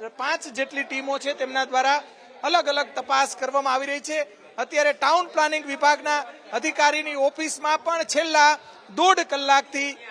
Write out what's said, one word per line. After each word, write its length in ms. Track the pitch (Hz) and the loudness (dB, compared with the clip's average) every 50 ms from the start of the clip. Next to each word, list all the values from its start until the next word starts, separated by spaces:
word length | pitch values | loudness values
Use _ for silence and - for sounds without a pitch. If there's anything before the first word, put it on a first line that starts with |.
| 220 226 - | -14 -14 -10
પાંચ 300 | - 254 285 330 330 330 | -6 -2 -2 -2 -4 -4
જેટલી 360 | 302 220 254 269 269 285 277 269 | -8 -6 -6 -6 -4 -4 -8 -6
ટીમો 340 | - 277 269 269 277 277 | -6 -6 -6 -4 -4 -6
છે 160 | 269 269 277 285 | -4 -4 -6 -4
તેમના 320 | - 269 262 262 262 269 | -4 -6 -4 -2 -2 -2
દ્વારા 380 | 262 254 262 262 269 285 294 277 - - - - - - - - | 0 0 2 2 2 2 0 -2 -6 -16 -20 -20 -20 -14 -8 -2
અલગ 240 | 294 349 339 - | 0 0 2 2
અલગ 200 | 294 285 277 - - - | 0 -2 -2 -2 -4 -6
તપાસ 400 | - 240 - 269 269 277 262 - | -8 -4 0 2 2 2 0 -2
કરવામાં 380 | - 269 254 262 277 269 269 254 | -6 -6 -2 -2 -2 0 0 0
આવી 120 | 262 277 | 0 -2
રહી 140 | 277 277 285 | -4 -6 -6
છે. 280 | - 302 311 311 285 - - - - - - | -6 -6 -4 -4 -4 -6 -10 -18 -20 -14 -8
અત્યારે 360 | - 254 247 330 294 294 294 285 | -8 -8 -2 0 2 2 2 2
ટાઉન 340 | - 277 277 320 359 349 | 2 2 2 2 2 0
પ્લાનિંગ 380 | 339 - 311 302 302 311 311 294 | 0 0 0 2 2 0 -4 -4
વિભાગના 600 | 277 277 269 285 285 294 277 277 294 294 294 269 - - - - - - | -6 -4 2 2 2 2 2 0 -2 -2 -2 -4 -6 -14 -20 -14 -8 -6
અધિકારીની 640 | 240 226 311 302 - 294 294 294 302 302 302 294 | -4 -4 -2 0 2 2 4 2 0 -4 -6 -2
ઓફિસમાં 680 | 277 269 285 - - 320 302 - 277 302 302 311 311 - | 0 0 0 0 -2 -6 -6 -6 -4 -2 -2 -2 0 0
પણ 200 | 330 339 330 311 | -2 -2 -2 -2
છેલ્લા 560 | - - 294 330 320 311 302 294 294 302 285 - - - - - - 190 | -2 0 0 0 2 4 6 6 6 4 2 -4 -14 -20 -20 -20 -10 -2
દોઢ 240 | 269 349 381 381 359 | 2 4 6 6 4
કલાકથી 800 | 330 - 285 277 277 277 277 277 277 277 - 277 277 285 269 247 240 226 | 2 -2 -4 -4 2 4 4 4 2 0 -4 -4 -4 -4 -6 -10 -14 -18